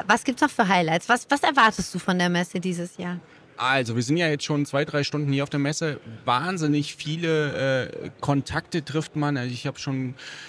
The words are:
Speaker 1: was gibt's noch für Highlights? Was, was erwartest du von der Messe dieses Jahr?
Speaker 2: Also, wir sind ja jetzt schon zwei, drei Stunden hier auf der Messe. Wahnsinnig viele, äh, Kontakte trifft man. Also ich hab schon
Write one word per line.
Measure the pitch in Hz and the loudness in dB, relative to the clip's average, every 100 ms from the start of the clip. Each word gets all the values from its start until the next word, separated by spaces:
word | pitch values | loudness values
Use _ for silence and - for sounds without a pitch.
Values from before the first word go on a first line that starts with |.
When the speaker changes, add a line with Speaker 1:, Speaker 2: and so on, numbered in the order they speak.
| 190 | 2
Speaker 1:
was | 226 | 2
gibt's | - 247 | 2 2
noch | 294 | 2
für | - 196 | 4 4
Highlights? | 190 160 165 - | 4 4 2 2
Was, | 240 - | 0 2
was | 285 | 2
erwartest | - 277 226 208 180 | 2 6 6 4 -4
du | 180 | -4
von | - 180 | -2 2
der | 175 | 2
Messe | 175 175 185 | 2 0 -4
dieses | 185 175 175 - | -4 -4 -6 -8
Jahr? | 180 175 - - - - | -8 -8 -12 -20 -20 -4
Speaker 2:
Also, | 123 135 117 117 | 2 2 2 0
wir | |
sind | 117 160 | 0 2
ja | 170 | 2
jetzt | 143 | 0
schon | - 151 143 | -2 -2 0
zwei, | 139 | 0
drei | 143 147 | 0 0
Stunden | 139 151 147 | -2 -2 0
hier | 139 | 0
auf | 139 | 0
der | 147 | 0
Messe. | 143 156 160 139 113 113 | 0 -2 -4 -6 -10 -10
Wahnsinnig | 123 120 170 190 151 147 147 - | 0 0 2 0 2 2 0 -6
viele, | 147 160 165 156 147 107 135 131 113 | -6 -4 0 0 0 0 0 0 -2
äh, | - - - | -6 -12 -8
Kontakte | - 139 - 160 - 175 | 0 0 0 -4 -4 -6
trifft | 143 151 151 151 | -2 -4 -4 -2
man. | 147 139 | -2 -2
Also | 123 | -4
ich | 123 143 | -6 -8
hab | - | -8
schon | - 135 127 131 - - | -6 -4 -4 -8 -14 -16